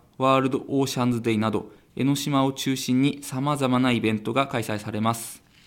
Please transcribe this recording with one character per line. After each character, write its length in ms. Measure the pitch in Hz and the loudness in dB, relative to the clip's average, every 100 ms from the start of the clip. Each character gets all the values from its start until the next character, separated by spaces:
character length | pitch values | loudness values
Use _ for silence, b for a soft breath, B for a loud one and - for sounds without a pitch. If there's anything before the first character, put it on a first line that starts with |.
| _ - | _ -2
ワ 180 | 131 135 | 2 4
ー 60 | |
ル 80 | 131 | 2
ド 120 | 135 - | -2 -2
オ 140 | 135 | 0
ー 40 | 135 | 0
シ 120 | 131 | 0
ャ 80 | 123 | 0
ン 60 | |
ズ 100 | 120 | 2
デ 100 | 117 | 0
イ 60 | 110 | 2
な 120 | 110 | 2
ど、 200 | 104 - B B - | -2 -6 B B -2
江 80 | |
ノ 120 | 135 139 | 0 0
島 280 | 151 139 | 0 2
を 80 | 135 | 2
中 240 | 135 135 131 | 0 -4 -2
心 240 | - 127 | 0 2
に 200 | 139 - | 2 0
様 340 | - 131 143 143 | -8 -4 -2 0
々 220 | 131 127 | 2 2
な 140 | 131 | 2
イ 80 | 117 | 2
ベ 100 | 110 | 2
ン 60 | 110 | 0
ト 160 | 117 | 0
が 120 | 127 135 | -2 0
開 160 | 123 | -2
催 160 | 110 107 | -4 -6
さ 120 | 107 | -4
れ 100 | 107 | -2
ま 140 | 113 | -2
す。 280 | 117 - - _ b | -2 -8 -16 _ b